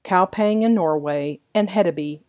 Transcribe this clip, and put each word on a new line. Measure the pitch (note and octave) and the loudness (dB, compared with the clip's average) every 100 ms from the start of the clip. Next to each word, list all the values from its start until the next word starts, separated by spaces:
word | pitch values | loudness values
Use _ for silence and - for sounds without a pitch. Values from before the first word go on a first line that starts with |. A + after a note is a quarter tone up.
Kaupang | - F#3 F#3+ A3 G#3 A3 | 0 2 2 0 0 2
in | A3+ | 2
Norway, | A3 D#3+ D3+ D3 D3 D3 - _ | 2 2 0 -2 -4 -4 -8 _
and | G#3+ G3+ | -2 0
Hedeby | G3+ F3+ D3+ D3 D3+ | 0 0 -2 -6 -10